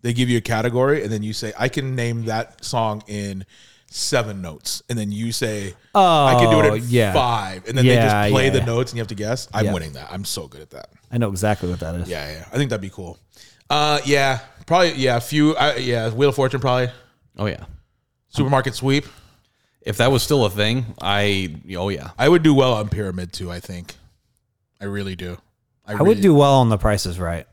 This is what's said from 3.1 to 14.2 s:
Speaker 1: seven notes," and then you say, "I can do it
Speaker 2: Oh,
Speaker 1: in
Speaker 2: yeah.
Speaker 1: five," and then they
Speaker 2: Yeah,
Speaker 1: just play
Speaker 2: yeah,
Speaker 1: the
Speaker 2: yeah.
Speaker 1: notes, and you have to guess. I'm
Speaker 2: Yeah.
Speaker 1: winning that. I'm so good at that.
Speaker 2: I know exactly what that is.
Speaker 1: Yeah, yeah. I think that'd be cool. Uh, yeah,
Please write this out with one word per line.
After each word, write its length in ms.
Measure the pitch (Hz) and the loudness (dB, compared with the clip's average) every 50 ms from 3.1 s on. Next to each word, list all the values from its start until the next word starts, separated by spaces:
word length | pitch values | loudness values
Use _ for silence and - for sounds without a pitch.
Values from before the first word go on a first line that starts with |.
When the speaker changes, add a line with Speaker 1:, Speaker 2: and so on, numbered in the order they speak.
| 104 104 101 101 98 95 95 _ _ _ - _ _ _ _ _ | -10 -8 -8 -8 -8 -10 -12 _ _ _ -20 _ _ _ _ _
Speaker 1:
seven 520 | - - - - 143 127 113 107 101 98 | -10 -8 -4 0 0 0 0 -2 -8 -10
notes," 400 | 90 85 78 - _ - - - _ _ | -10 -12 -12 -12 _ -10 -10 -10 _ _
and 100 | 123 113 | -6 -4
then 120 | 107 101 | -4 -6
you 220 | 104 104 113 117 | -6 -6 -6 -6
say, 420 | 113 - 131 113 107 104 98 95 87 _ _ _ _ | -2 0 0 0 0 -4 -8 -10 -12 _ _ _ _
"I 420 | 208 190 180 165 151 143 131 127 123 | 4 6 6 6 6 6 6 6 6
can 120 | 120 113 | 6 6
do 100 | 110 107 | 6 6
it 100 | 107 107 | 4 4
Speaker 2:
Oh, 40 | 104 | 2
Speaker 1:
in 80 | 110 120 | 0 -2
Speaker 2:
yeah. 260 | 120 120 120 113 101 | 2 2 4 4 4
Speaker 1:
five," 540 | 95 - 123 120 117 110 101 95 95 92 92 110 | 2 2 2 2 0 -2 -4 -6 -10 -12 -10 -4
and 80 | 120 | 0
then 100 | 131 127 | 4 4
they 80 | 127 123 | 6 6
Speaker 2:
Yeah, 280 | 120 113 107 104 104 104 | 6 4 4 4 2 2
Speaker 1:
just 80 | 104 | 2
play 120 | 104 131 131 | 2 4 2
Speaker 2:
yeah, 40 | 135 | 2
Speaker 1:
the 80 | 131 127 | 2 2
Speaker 2:
yeah. 60 | 123 | 0
Speaker 1:
notes, 260 | 120 113 120 127 123 | 0 0 -2 -2 -2
and 60 | - 117 | -4 -8
you 20 | |
have 80 | 113 104 | -8 -8
to 60 | 113 | -8
guess. 340 | 98 104 107 123 131 - - | -8 -6 -6 -6 -6 -8 -6
I'm 120 | - 104 110 | -4 -2 -2
Speaker 2:
Yeah. 60 | 98 | 0
Speaker 1:
winning 200 | 98 87 82 78 69 | -2 -4 -6 -8 -14
that. 140 | 65 71 - | -14 -16 -12
I'm 120 | 82 92 95 | -12 -10 -8
so 220 | - - - 82 | -8 -8 -10 -10
good 140 | 67 - 76 | -14 -18 -20
at 100 | 76 _ | -20 _
that. 200 | - 67 - _ _ _ _ _ | -20 -20 -20 _ _ _ _ _
Speaker 2:
I 80 | 120 120 | -2 -2
know 120 | 117 104 | -2 -2
exactly 380 | 98 90 101 104 104 - - 90 | -2 -2 0 0 0 0 -2 -6
what 100 | 87 82 | -6 -6
that 140 | - 80 85 | -6 -8 -6
is. 120 | 85 85 - | -6 -6 -6
Speaker 1:
Yeah, 220 | 87 78 71 73 | -6 -8 -8 -10
yeah. 140 | 78 80 87 - | -12 -14 -16 -8
I 40 | - | -4
think 140 | 127 143 131 | -4 -2 -2
that'd 100 | 120 104 | -4 -6
be 80 | 95 95 | -8 -10
cool. 280 | - - 92 85 - _ _ _ _ _ - - _ _ _ _ | -14 -14 -16 -16 -16 _ _ _ _ _ -20 -20 _ _ _ _
Uh, 300 | 143 151 147 151 147 143 131 | 0 0 2 0 0 -2 2
yeah, 360 | 135 143 143 | 2 2 4